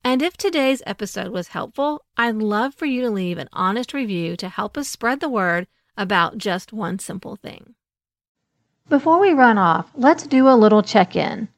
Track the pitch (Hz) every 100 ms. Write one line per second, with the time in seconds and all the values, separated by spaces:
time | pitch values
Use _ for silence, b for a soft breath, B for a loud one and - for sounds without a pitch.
0 | 247 254 330 - 403 330 262 269 - 196
1 | 202 202 185 185 175 - - 254 294 302
2 | _ - 233 214 214 208 262 - 302 254
3 | 247 202 180 170 170 - 185 214 254 277
4 | 233 180 165 175 180 - 208 - 277 -
5 | 226 277 320 233 180 170 180 _ _ -
6 | 196 190 170 214 208 180 - 220 190 190
7 | - 185 - 202 - - - 233 _ _
8 | _ _ _ _ _ _ _ _ _ 285
9 | 320 330 403 285 247 208 175 165 170 -
10 | 254 - - 262 262 247 214 214 208 214
11 | 180 175 156 - 220